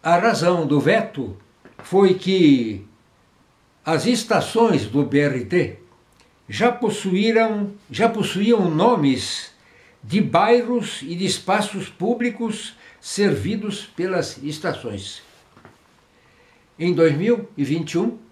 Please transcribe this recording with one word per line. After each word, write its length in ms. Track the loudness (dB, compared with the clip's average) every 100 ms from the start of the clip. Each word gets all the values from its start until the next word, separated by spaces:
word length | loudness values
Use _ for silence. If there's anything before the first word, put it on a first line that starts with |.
A 140 | 2 2
razão 480 | 4 2 2 2 2
do 140 | 2
veto 560 | 4 2 0 -8 -10 -12 _ _ -20 -20
foi 340 | 0 4 4
que 720 | 4 0 4 6 6 2 -6 -14 _ _ _ _ _ _ _ _ _
as 220 | -4 -2 0
estações 800 | 0 2 0 0 2 2 2 0
do 180 | -2
B 160 | 0 2
R 260 | 0 -2 -2
T 340 | -2 -2 -6 -20 _ _ _ _ _ _
já 240 | 0 0
possuíram, 1000 | 0 -4 -4 -2 0 2 2 2 -2 -6 -10 _
já 160 | 0 0
possuíam 600 | 0 -4 -2 2 4 2
nomes 840 | 2 2 4 2 0 -4 -10 -12 _ _ _ _ _
de 200 | -4 -2
bairros 800 | 2 2 4 2 2 -4 -4 -10
e 120 | -10
de 120 | -6 -4
espaços 640 | -4 -2 -2 -2 -8 -12
públicos 840 | -6 -4 -2 -2 -4 -8 -8 -12 -20 -20 _
servidos 840 | -12 0 0 0 -2 -4 -4 -8 -12
pelas 520 | -6 -4 -2 -4 -8
estações. 760 | -10 -8 -6 -6 -8 -10 -12 -16 -20 _ _ _ -20 _ _ _ _ _ _ _ _ _ _ _
Em 140 | -2
dois 240 | 4 4 4
mil 320 | 0 0 -2 -6
e 80 | -2
vinte 280 | -2 -2
e 40 | -2
um 200 | -2 -4 -18